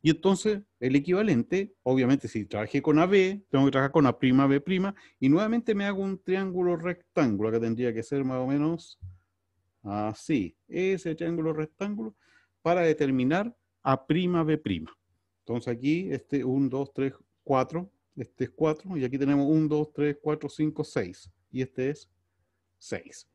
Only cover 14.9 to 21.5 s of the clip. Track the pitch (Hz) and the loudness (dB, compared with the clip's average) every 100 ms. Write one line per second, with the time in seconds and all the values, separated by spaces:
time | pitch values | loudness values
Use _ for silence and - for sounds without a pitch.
14.9 | - _ _ _ _ - 120 120 120 135 | -16 _ _ _ _ -8 -6 -4 -4 -2
15.9 | 165 190 139 - 143 123 135 135 131 139 | -2 -2 -8 -4 -4 0 0 0 -2 -6
16.9 | - 135 - _ _ - 135 131 160 185 | -4 -4 -6 _ _ 0 0 2 -4 -10
17.9 | _ _ - 120 _ 127 - 156 156 190 | _ _ -16 -16 _ -8 0 0 0 -6
18.9 | 175 127 135 139 143 139 160 156 151 151 | -6 -4 -2 0 2 2 2 2 0 -4
19.9 | - 147 143 151 151 143 - 151 151 147 | -2 -4 -2 -4 -6 -6 -4 -4 -2 -6
20.9 | - 92 92 - _ _ | -4 -6 -10 -20 _ _